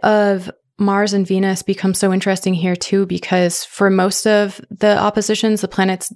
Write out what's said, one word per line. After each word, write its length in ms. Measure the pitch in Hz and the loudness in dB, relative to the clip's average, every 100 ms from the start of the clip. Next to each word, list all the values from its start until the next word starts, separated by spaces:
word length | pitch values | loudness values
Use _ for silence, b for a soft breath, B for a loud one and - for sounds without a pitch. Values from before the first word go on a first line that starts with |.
of 460 | - 214 202 196 185 - _ - | 0 2 2 0 -4 -16 _ -2
Mars 340 | 202 196 208 | 0 2 0
and 140 | 196 185 | 0 0
Venus 360 | 190 190 185 | 0 0 -2
becomes 360 | - 196 190 180 | -4 -2 -2 0
so 140 | 196 | 0
interesting 420 | 185 196 185 190 | 0 0 -2 -2
here 220 | 180 180 180 | 0 0 -2
too, 300 | - 196 190 | -2 -2 0
because 580 | 180 - 185 175 170 | -4 -2 0 0 -2
for 240 | - - 202 | -10 0 2
most 380 | 190 185 196 220 | 4 2 0 2
of 340 | 208 202 - - | 2 0 -6 -18
the 280 | 196 208 202 | -2 2 2
oppositions, 600 | 208 208 208 214 220 214 | 2 0 -2 0 0 0
the 80 | 190 | -2
planets 440 | - 190 185 - | -2 -2 -2 -8